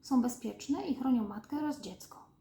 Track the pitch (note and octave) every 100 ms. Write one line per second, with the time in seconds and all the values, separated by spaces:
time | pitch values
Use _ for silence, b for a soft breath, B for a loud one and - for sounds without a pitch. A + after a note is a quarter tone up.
0 | - C4 A#3+ - A3 - - D#4 F#4+ C4
1 | C4 B3 G#3 G#3 - D4 D4+ D4 F#3+ F#3
2 | - - - _